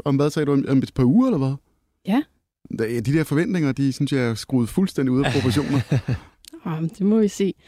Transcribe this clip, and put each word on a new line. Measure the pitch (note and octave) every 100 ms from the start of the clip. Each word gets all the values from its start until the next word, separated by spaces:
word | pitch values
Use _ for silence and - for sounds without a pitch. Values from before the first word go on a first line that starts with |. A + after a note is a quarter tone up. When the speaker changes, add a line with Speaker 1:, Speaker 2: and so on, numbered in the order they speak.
| C#3+
Speaker 1:
om, | C#3
hvad | D3
sagde | D#3 C#3+
du, |
om, | C#3 -
om | C3+
et | B2+ -
par |
uger, | B2 G3 C4
eller | E3+
hvad? | C3+ C#3 _ _ _ _ -
Speaker 2:
Ja. | A#3 D#4 _ _ _ - -
Speaker 1:
Da-, | A2 A#2+
de | A2+
der | D#3
forventninger, | D3+ D3 F#3 F#3 C#3+
de | B2+ C#3
synes | - C#3+
jeg | C#3 A#2+
er | A2+
skruet | - C3 A#2
fuldstændig | - F#3+ - C3
ud | B2+ C#3+
af |
proportioner. | C#3 C3 B2+ - C#3 -
Speaker 2:
<laughs> | C3+ - B2 - _ - E4 -
Åh, | D#3
men | E3
det | -
må | G3 A3+
vi | G#3
se. | - G3 -